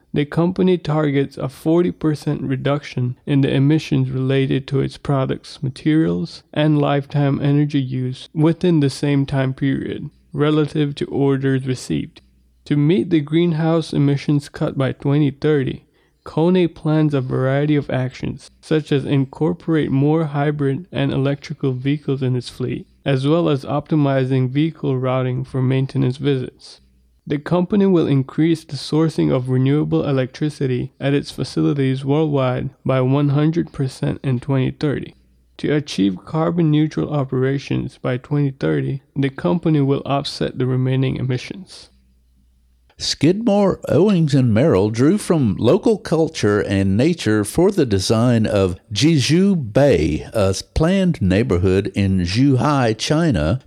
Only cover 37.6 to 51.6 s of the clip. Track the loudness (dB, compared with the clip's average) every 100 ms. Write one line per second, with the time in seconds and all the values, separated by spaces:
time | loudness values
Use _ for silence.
37.6 | -4 -4 -6 -8 -6 -6 -4 -2 -2 -2
38.6 | -2 -2 -2 -6 -8 -4 -4 -2 -2 0
39.6 | 0 2 2 0 -2 -4 -4 -6 -6 -2
40.6 | -2 0 0 0 0 -2 -4 -4 -8 -14
41.6 | -16 -20 -20 _ _ _ _ _ _ _
42.6 | _ _ _ -10 -8 0 0 2 2 2
43.6 | 2 -2 0 2 4 4 2 2 2 2
44.6 | 4 4 2 2 2 2 0 2 0 2
45.6 | 2 2 2 0 0 0 0 0 0 0
46.6 | 0 0 2 2 2 0 0 0 0 2
47.6 | 2 2 0 0 2 2 4 2 2 2
48.6 | 2 -2 -6 0 2 2 2 2 2 0
49.6 | 0 2 4 4 2 -2 -4 0 0 0
50.6 | -4 -2 0 2 0 2 2 2 2 2